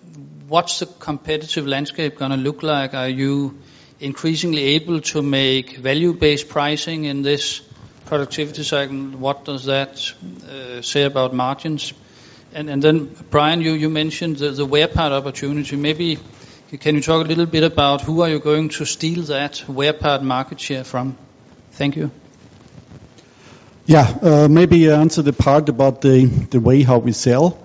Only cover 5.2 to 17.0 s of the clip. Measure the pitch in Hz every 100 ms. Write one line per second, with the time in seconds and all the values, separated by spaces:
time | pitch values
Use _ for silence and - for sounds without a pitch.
5.2 | 143 135 135 131 123 - 127 147 175 170
6.2 | 151 147 - 151 147 151 - 160 147 139
7.2 | 139 143 - - - - - - - 147
8.2 | 139 - 147 143 147 147 139 135 139 135
9.2 | 131 139 - 139 131 135 135 - - -
10.2 | 180 - - 135 127 123 120 143 143 131
11.2 | 127 127 127 135 160 151 - - - -
12.2 | - - - 151 151 139 151 160 139 -
13.2 | - 151 151 170 160 160 156 156 156 151
14.2 | 170 143 143 131 143 147 160 175 156 139
15.2 | 139 131 143 147 139 143 147 156 170 151
16.2 | - - - - _ 143 151 151